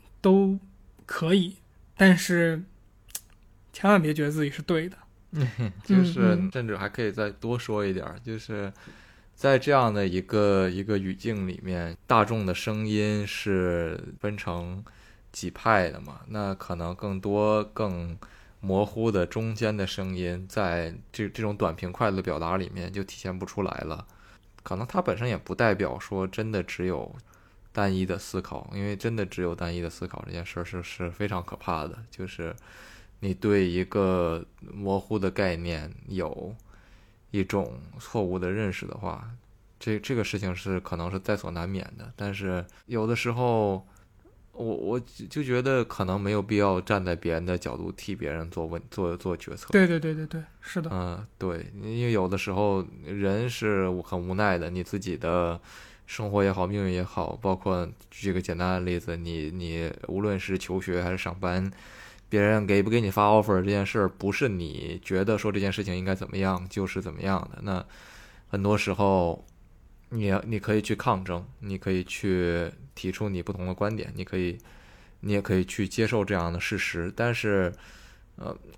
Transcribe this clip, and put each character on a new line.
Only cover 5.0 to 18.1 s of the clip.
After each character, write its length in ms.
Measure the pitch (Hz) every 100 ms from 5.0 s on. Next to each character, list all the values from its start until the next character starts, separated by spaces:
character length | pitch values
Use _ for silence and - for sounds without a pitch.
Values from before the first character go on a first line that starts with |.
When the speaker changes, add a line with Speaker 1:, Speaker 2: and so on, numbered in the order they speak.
| - - -
Speaker 2:
<laughs> 60 | 156 131 - 113 -
就 200 | - 190
是 160 | 180 180
Speaker 1:
嗯， 260 | 185 175 185
嗯。 40 |
Speaker 2:
甚 140 | 131 117
至 100 | 95
还 100 | 101
可 160 | -
以 80 | 110
再 200 | 101 104
多 260 | 98 117 120
说 260 | - 107
一 80 | 101
点 140 | 92 -
儿， 100 | 92
就 140 | 120 110
是 340 | - 104 98 - - - - - - -
在 180 | 139 135
这 140 | 131
样 220 | 139 120
的 120 | 104 98
一 140 | 90
个， 480 | 92 107 104 98 92
一 160 | 90
个 140 | 98 101
语 180 | 95 92
境 320 | 117 107 92
里 140 | 87
面， 320 | 92 90 85 85 -
大 200 | 117 104
众 200 | 113 95
的 80 |
声 320 | 87 - 107 107
音 400 | 107 104 107 101
是 720 | - 104 95 90 87 82 80 - -
分 180 | 101 104
成 460 | - 87 87 92 110 - - - -
几 180 | - 87
派 400 | - 117 107 87
的 80 | -
嘛， 180 | 78 69 -
那 260 | 107 101 98
可 200 | - 87
能 180 | 85
更 280 | 90 104 95
多、 420 | 101 101 107 107
更 540 | 104 - 107 87 85